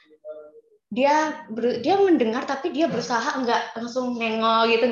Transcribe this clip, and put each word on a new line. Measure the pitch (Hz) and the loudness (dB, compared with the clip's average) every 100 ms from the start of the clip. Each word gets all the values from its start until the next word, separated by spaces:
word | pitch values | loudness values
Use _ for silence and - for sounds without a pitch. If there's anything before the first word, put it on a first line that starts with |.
| _ _ 302 311 302 - _ _ _ | _ _ -18 -16 -18 -20 _ _ _
Dia | 214 277 302 311 - - | 0 2 2 0 -4 -10
ber-, | 220 240 233 | -4 -2 0
dia | 269 392 | 2 4
mendengar, | 392 294 226 240 | 4 4 2 0
tapi | 285 269 349 | -4 -4 -4
dia | 269 320 | 0 0
berusaha | 233 240 233 262 269 | -2 -2 -2 -2 -2
nggak | 240 226 - 226 | 0 -2 -2 -8
langsung | 240 254 247 240 | -6 -4 -4 -2
nengok | 226 220 226 226 226 | -2 0 2 4 4
gitu, | 226 247 | 4 2